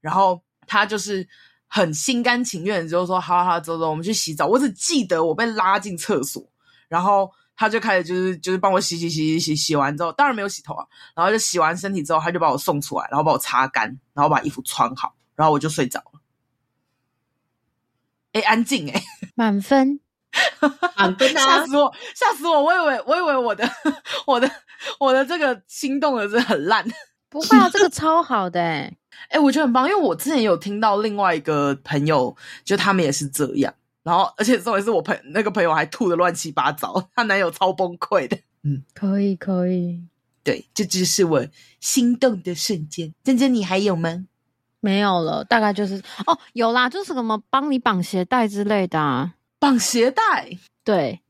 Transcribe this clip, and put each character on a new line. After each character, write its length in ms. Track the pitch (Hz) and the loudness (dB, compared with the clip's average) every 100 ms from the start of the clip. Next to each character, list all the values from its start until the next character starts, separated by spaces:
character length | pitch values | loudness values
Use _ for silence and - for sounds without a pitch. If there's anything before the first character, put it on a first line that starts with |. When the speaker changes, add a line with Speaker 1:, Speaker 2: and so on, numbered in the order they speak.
Speaker 1:
然 140 | 156 | -2
后 260 | 175 190 180 _ _ _ | 2 2 0 _ _ _
他 180 | 208 202 | 0 0
就 100 | 208 | -2
是 300 | 196 196 180 _ _ _ _ | -4 -6 -6 _ _ _ _
很 240 | - 175 | 0 0
心 300 | 151 - 240 | 0 -2 0
甘 220 | 240 240 | 0 0
情 180 | 247 185 | -2 -6
愿 220 | 175 202 | -4 -4
的 40 | 160 | -2
就 160 | 170 | -2
说 140 | 180 185 | 0 -2
：“好， 240 | 165 175 | 0 0
好， 140 | 180 170 | 2 0
走， 180 | 160 165 | -2 -4
走， 140 | 160 | -2
我 40 | 156 | -4
们 80 | |
去 80 | 170 | -4
洗 200 | 220 - | -4 -4
澡。” 140 | 151 156 | -2 2
我 100 | 240 | 2
只 140 | 269 | 2
记 340 | 190 - 302 | -2 -2 -2
得 200 | 190 165 | 0 0
我 100 | 165 | 0
被 100 | 160 233 | 0 -2
拉 340 | 220 190 202 | 0 0 0
进 180 | 202 170 | -2 -10
厕 240 | - 202 | -2 -2
所， 180 | 147 - - _ _ _ _ | -2 -10 -16 _ _ _ _
然 140 | 165 | -2
后 260 | 190 202 190 _ _ - | 2 2 0 _ _ -4
他 120 | 220 | -2
就 120 | 220 | 0
开 160 | 220 190 | 0 0
始 80 | |
就 100 | 165 | 0
是， 220 | 180 185 180 | -2 -2 -4
就 140 | 165 | -4
是 40 | 190 | 0
帮 160 | 196 | 2
我 80 | 185 | 2
洗， 160 | 160 170 | 0 -4
洗， 140 | 170 | -4
洗， 280 | 151 156 156 | -2 0 0
洗， 160 | 170 147 | -2 -2
洗 180 | - | 0
完 200 | 151 139 147 | 0 0 -2
之 80 | |
后， 80 | 170 | -6
当 160 | - 285 | 0 0
然 60 | |
没 60 | 233 | 0
有 80 | 196 | -6
洗 140 | - | -8
头 120 | - | -12
啊， 120 | 147 - _ - - | -14 -14 _ -18 0
然 100 | 180 | 2
后 60 | |
就 40 | 220 | 2
洗 220 | - 175 | 0 0
完 180 | 160 170 | 0 0
身 160 | 196 | -4
体 120 | 196 | -4
之 80 | 143 | 0
后， 80 | 160 | 0
他 100 | 165 | 0
就 80 | 175 | 0
把 140 | 160 | 2
我 40 | 135 | 0
送 240 | - 147 | 0 -2
出 160 | - 87 | -2 -6
来， 80 | - | -2
然 80 | 139 | 0
后 60 | |
把 80 | 156 | 2
我 60 | 139 | 0
擦 280 | - 123 131 | 0 0 0
干， 320 | - 110 135 _ | -2 -4 -8 _
然 80 | 143 | 0
后 80 | 147 | 2
把 100 | 143 | 2
衣 60 | 151 | -2
服 140 | 135 | -8
穿 320 | - - 120 | -10 -2 -2
好， 220 | 131 - _ _ | -2 -10 _ _
然 120 | - 156 | 0 2
后 60 | |
我 60 | 147 | 2
就 100 | 151 | 0
睡 200 | 151 127 | -2 -4
着 100 | - | -4
了。 220 | - _ _ _ _ _ _ _ _ _ _ _ _ _ _ _ _ _ _ _ _ _ _ | -12 _ _ _ _ _ _ _ _ _ _ _ _ _ _ _ _ _ _ _ _ _ _
诶， 60 | 220 | -2
安 220 | 208 226 | 2 2
静 240 | 226 254 147 | 2 -2 -2
诶。 140 | - - - 190 | -6 -8 -16 -14
Speaker 2:
满 260 | - 226 202 | -2 0 0
分。 380 | 196 277 262 285 _ _ _ | 2 2 4 0 _ _ _
Speaker 3:
<laughs> 680 | - - - 294 - 349 392 | -2 -2 0 -2 0 -6 0
满 200 | 381 370 | 0 2
分 200 | 269 311 | 2 4
啊。 40 | |
Speaker 1:
吓 260 | 269 339 269 | 4 4 4
死 100 | 285 | 2
我， 160 | 285 - 480 | 2 0 -18
吓 180 | - 381 311 | -2 0 0
死 100 | 320 | 0
我！ 160 | 311 | 2
我 120 | 294 | 4
以 40 | 359 | 4
为， 240 | 320 254 226 | 2 0 0
我 100 | 320 | 0
以 40 | |
为 160 | 349 262 | 2 0
我 180 | 240 | 0
的， 140 | 196 233 - 311 | -2 -4 -2 -4
<laughs> 280 | 277 - - - | -4 -8 -10 0
我 120 | 247 | 2
的， 120 | 269 - _ - - - | 2 -2 _ -14 -12 -2
我 120 | 269 | 2
的 120 | 262 | 2
这 120 | 269 339 | 2 0
个 240 | 285 226 _ | 0 -2 _
心 320 | - 285 277 | -8 -4 0
动 180 | 302 254 | 0 0
的 120 | 208 | 0
是 100 | 220 | 0
很 280 | 247 185 151 | 0 0 2
烂。 200 | 220 190 226 554 _ _ | 0 0 -10 -18 _ _
Speaker 2:
不 120 | 285 | -8
会 180 | 330 427 | 4 6
啊， 100 | 370 | 6
这 80 | 392 | 4
个 80 | 370 | 2
超 340 | - 311 320 | 2 0 2
好 260 | 330 240 180 | 2 -2 -2
的 120 | 175 | -2
欸。 360 | 170 156 - - | -2 -4 -8 -14
Speaker 1:
<laughs> 340 | _ - - | _ -20 -4
诶， 80 | 302 | 2
我 120 | 285 | 4
觉 80 | 277 | 4
得 60 | |
很 80 | 294 | 2
棒， 160 | 240 269 | 2 2
因 60 | |
为 40 | 415 | 2
我 160 | 285 | 2
之 140 | 165 262 | 0 -2
前 140 | 302 | 0
有 120 | 220 | 2
听 240 | 170 202 202 | 2 0 0
到 200 | 220 202 | 0 2
另 180 | 214 202 | 0 0
外 180 | 196 | 0
一 60 | 160 | 0
个 340 | 156 151 143 139 | 0 0 0 -2
朋 240 | - 151 147 | -2 -2 2
友， 300 | 151 127 - - - | 2 0 -4 -20 -18
就 120 | - 196 | -4 0
他 160 | 202 | 2
们 100 | 190 | 2
也 80 | 156 | 2
是 160 | 139 143 | 0 -4
这 200 | 135 139 - | -4 -2 0
样， 160 | 135 - _ _ - | -2 -4 _ _ -2
然 100 | 170 | 0
后 160 | 190 - | 0 -2
而 80 | |
且 120 | 214 240 | 0 2
重 160 | 185 | 2
点 120 | 196 | -2
是 40 | 202 | 0
我 140 | 202 | -2
朋-， 160 | 151 185 135 | 0 -6 -4
那 80 | 165 | -2
个 80 | 214 | -2
朋 140 | 196 | 2
友 100 | 170 | 2
还 100 | 156 156 | 2 -2
吐 220 | - 202 | -2 0
得 60 | |
乱 180 | 170 175 | 2 2
七 200 | 170 165 | 0 -6
八 180 | 151 135 | -2 -2
糟， 380 | 151 - - 185 - | -2 -4 -4 -4 -4
她 80 | |
男 120 | 226 196 | 0 2
友 140 | 180 | 0
超 220 | - 185 | 0 -2
崩 260 | 190 185 175 | 0 -4 -4
溃 300 | - 202 127 | 0 0 0
的。 100 | 202 _ _ | -6 _ _
嗯。 220 | 147 139 - | -4 -4 -8
Speaker 2:
可 260 | - 196 196 | -6 -2 0
以， 140 | 202 | 0
可 320 | 185 - 185 180 | -2 -2 0 0
以。 340 | 180 175 175 175 _ _ _ | 0 -2 -6 -12 _ _ _
Speaker 1:
对， 200 | - - - | -4 -4 -6
这 120 | - | -6
就 200 | 196 185 | -2 0
是 200 | 180 - | 0 2
我 200 | 175 151 120 _ - _ | 2 2 -2 _ -20 _
心 360 | - - 240 240 | -2 2 2 2
动 240 | 262 202 | 2 0
的 140 | 180 | -6
瞬 340 | 170 - 190 151 | -6 -4 -4 -6
间。 240 | - 160 - | -8 -10 -6
珍 120 | - 254 | 0 2
珍， 160 | 269 | 4
你 120 | 247 | 2
还 140 | 185 190 | 0 0
有 180 | 202 175 | 2 0
吗？ 300 | 165 170 185 _ _ _ _ _ | -2 -4 -12 _ _ _ _ _
Speaker 2:
没 220 | 208 196 | 0 2
有 200 | 208 180 | 2 2
了， 220 | 160 151 | 0 -4
大 160 | - 233 | 0 2
概 140 | 208 | 2
就 160 | 202 202 | 0 -4
是， 120 | 190 - - | -6 -12 -8
哦， 140 | 208 320 - | -2 -2 -2
有 180 | 233 226 | -2 2
啦， 180 | 240 254 | 2 0
就 140 | 349 | -2
是 120 | 392 | -6
什 60 | 294 | -4
么 220 | 226 214 - | -2 -4 0
帮 180 | 269 294 | -2 0
你 120 | 262 | 0
绑 200 | 240 190 | 2 0
鞋 240 | 175 190 | 0 -2
带 220 | 180 254 220 | 0 0 0
之 160 | 202 | -2
类 240 | 208 208 180 | 0 0 0
的 140 | 160 | 0
啊。 320 | 147 127 156 - _ _ | 0 0 -4 -8 _ _
Speaker 1:
绑 180 | 285 254 | 2 2
鞋 320 | - 240 233 | 2 2 2
带？ 480 | 269 440 330 - 180 _ _ | 2 0 0 -4 -16 _ _
Speaker 2:
对。 360 | - 196 123 175 _ | 0 0 0 -4 _